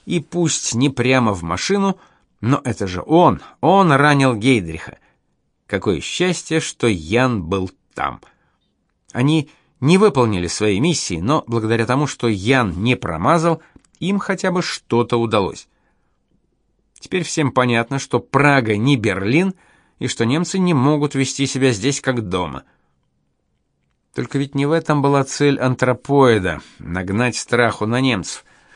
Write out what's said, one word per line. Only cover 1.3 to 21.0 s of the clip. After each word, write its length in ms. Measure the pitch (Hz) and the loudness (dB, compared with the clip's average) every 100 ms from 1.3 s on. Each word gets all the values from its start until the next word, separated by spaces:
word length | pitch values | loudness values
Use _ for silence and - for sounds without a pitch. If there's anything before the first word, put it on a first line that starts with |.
в 100 | 95 | -2
машину, 560 | 82 87 - 202 196 190 _ _ _ _ | -4 -6 -2 0 0 -2 _ _ _ _
но 180 | 110 143 | -2 -2
это 240 | 127 - 95 | -2 -6 -6
же 160 | 90 - | -6 2
он, 360 | 165 160 85 - - | 4 4 2 -6 -4
он 300 | 156 190 185 | 2 4 4
ранил 440 | 135 147 143 135 113 | 4 4 4 2 2
Гейдриха. 640 | 120 120 82 80 - - _ _ _ _ _ _ _ | 2 2 0 -10 -12 -20 _ _ _ _ _ _ _
Какое 340 | 98 104 82 | -4 -2 -2
счастье, 580 | - - 185 170 - 160 | -4 -2 -2 -2 -2 -4
что 280 | - - 120 | -4 -2 -2
Ян 560 | 90 78 113 127 110 | -2 -2 0 0 -2
был 280 | 80 95 92 - _ | -4 -4 -4 -10 _
там. 280 | - 69 60 - _ _ _ _ _ _ _ _ | -6 -6 -6 -18 _ _ _ _ _ _ _ _
Они 380 | - 139 160 147 _ _ _ | -2 2 2 -2 _ _ _
не 180 | 135 185 | 2 4
выполнили 500 | 214 139 117 95 87 | 4 4 0 0 -4
своей 320 | - 107 98 | -2 0 2
миссии, 400 | 165 151 - 82 | 0 -2 -4 -6
но 220 | 98 151 - | -2 -2 -2
благодаря 380 | 117 110 113 113 | -4 -2 -2 0
тому, 220 | 131 147 | 0 -2
что 200 | - 120 | -2 -2
Ян 560 | 101 104 131 107 85 | -2 0 2 2 -2
не 120 | 117 123 | 0 0
промазал, 640 | - 80 110 165 165 165 _ - _ _ | -2 -4 0 2 2 -2 _ -20 _ _
им 200 | 170 202 | -2 -2
хотя 320 | - 185 190 | -2 -4 -2
бы 100 | 180 | -2
что-то 560 | 160 - _ 120 117 120 | -4 -8 _ 0 2 0
удалось. 500 | 117 107 90 - - _ _ _ _ _ _ _ _ _ _ _ _ _ | 0 0 0 -4 -20 _ _ _ _ _ _ _ _ _ _ _ _ _
Теперь 240 | - 185 | -6 -4
всем 280 | 165 - 139 | -4 -2 0
понятно, 480 | - 123 117 117 139 | 2 2 2 0 -4
что 200 | - 120 | -2 -4
Прага 580 | - 135 147 139 110 104 | 0 2 4 4 2 0
не 200 | 127 139 | 2 2
Берлин — 560 | 104 92 101 147 190 185 _ _ _ _ | 0 -2 0 0 0 -4 _ _ _ _
и 80 | 120 | -8
что 180 | - 113 | -2 -2
немцы 340 | 147 175 196 | 0 -2 0
не 140 | 180 | 2
могут 420 | 147 131 151 | 2 2 2